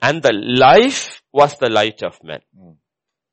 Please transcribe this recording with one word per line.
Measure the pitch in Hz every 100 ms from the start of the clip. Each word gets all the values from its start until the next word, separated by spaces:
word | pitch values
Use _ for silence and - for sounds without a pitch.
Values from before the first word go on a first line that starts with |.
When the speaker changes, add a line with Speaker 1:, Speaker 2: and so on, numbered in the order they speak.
Speaker 1:
And | 131 151
the | 135
life | 104 110 123 131 180 262 262 - - _
was | 139 147 -
the | 123
light | 110 107 -
of | 90 -
men." | 80 76 _
Speaker 2:
Hmm. | 92 90 78 _ _ _ _ _